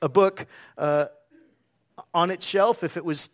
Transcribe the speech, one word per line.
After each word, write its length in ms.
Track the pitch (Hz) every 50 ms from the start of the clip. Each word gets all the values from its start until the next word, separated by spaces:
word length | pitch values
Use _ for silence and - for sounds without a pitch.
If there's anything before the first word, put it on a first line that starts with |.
a 80 | 165 143
book, 380 | 127 196 196 190 190 - - - - - - - _ -
uh, 280 | 147 151 147 147 147 - - _ _ _ _ - _ _ _ _ _ _ _ _ _ _ _ - - _
on 180 | - 170 170 180
its 160 | 190 175 -
shelf 380 | - - 196 196 233 226 - 180
if 120 | 156 -
it 80 | 175 151
was 240 | 170 151 143 - -